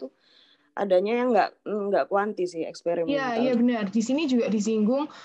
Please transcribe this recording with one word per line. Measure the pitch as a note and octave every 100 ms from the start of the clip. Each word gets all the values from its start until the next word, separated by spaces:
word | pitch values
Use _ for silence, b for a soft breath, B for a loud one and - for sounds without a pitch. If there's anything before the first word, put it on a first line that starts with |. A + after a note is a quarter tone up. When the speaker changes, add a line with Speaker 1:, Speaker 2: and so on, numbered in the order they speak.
| C4
Speaker 1:
tuh, | b b b b b b
adanya | - G3 F3+ G3+ A#3+
yang | B3+ G#3+
nggak, | D3 - -
nggak | G#3 G3+ F3+ -
kuanti | G3 G#3 G3+ F3+
sih | E3 -
eksperimental. | - E3+ E3+ E3+
Speaker 2:
Iya, | C#4 C4 A#3
iya | B3+
benar. | A#3+ B3 A#3 G3
Di | A3+
sini | A3 C#4 D#4
juga | B3 G3+
disinggung, | G#3+ G#3 A3 G#3+ C4+ D4+ B